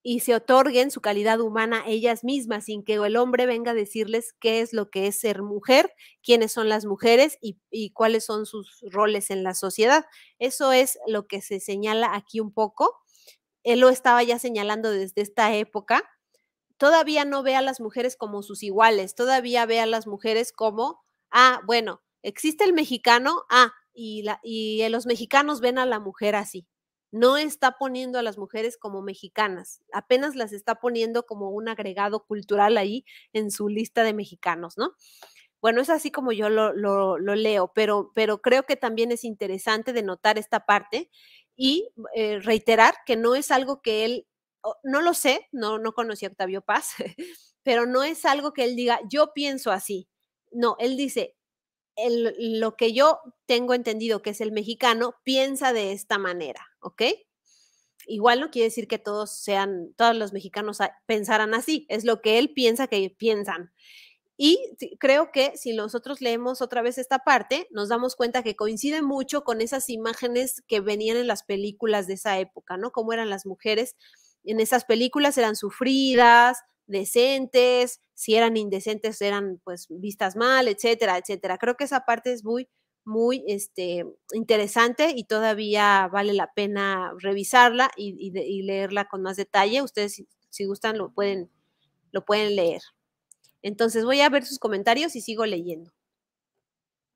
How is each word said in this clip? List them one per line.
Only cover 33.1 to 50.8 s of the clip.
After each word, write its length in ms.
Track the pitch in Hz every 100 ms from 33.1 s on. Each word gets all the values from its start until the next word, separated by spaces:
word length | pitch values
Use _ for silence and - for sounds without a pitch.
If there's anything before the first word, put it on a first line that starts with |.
| - _
en 180 | 220 208
su 180 | 202 208
lista 340 | 214 214 240
de 100 | 220 214
mexicanos, 600 | 202 175 180 165 170 196
¿no? 140 | 285 - _ _ - _ _ _
Bueno, 200 | 226 233
es 80 | 269
así 220 | 311 294
como 200 | 294 254
yo 160 | 214 214
lo, 240 | 220 214
lo, 440 | 165 208 196 190 165
lo 180 | 196 208
leo, 360 | 220 208 185
pero, 380 | 214 214 208 - 226
pero 260 | 214 214
creo 220 | 247 262
que 120 | 269 269
también 360 | 240 220 233
es 120 | 233
interesante 680 | 233 208 196 190 226 214 240
de 100 | 240
notar 340 | 196 180 214 214
esta 280 | 208 220 -
parte 440 | 202 - 262 349 _ _ - _ -
y, 340 | 262 320 453 - 220 226
eh, 240 | 214 208
reiterar 560 | 208 220 - 220 233 - -
que 100 | 226
no 200 | 233 262
es 160 | -
algo 300 | 269 262 277
que 240 | 233 214 226
él, 220 | 240 - _ _ _
o, 140 | 220 -
no 180 | 269 277
lo 120 | 349
sé, 340 | - 277 320 -
no, 280 | 262 214 220
no 140 | 220
conocí 320 | 233 233 208 190
a 40 |
Octavio 320 | - 190 196
Paz, 340 | - 233 - -
<laughs> 400 | - 214 349 339 _ _
pero 220 | 277 233 240
no 180 | 254
es 220 | 294 320 311
algo 280 | 285 294
que 100 | 294 247
él 100 | 247
diga, 240 | 240 226 202
"Yo 240 | 285 302
pienso 380 | 285 285 262 233
así". 380 | 196 - 190 - _ _ _ _
No, 240 | 240 233
él 180 | -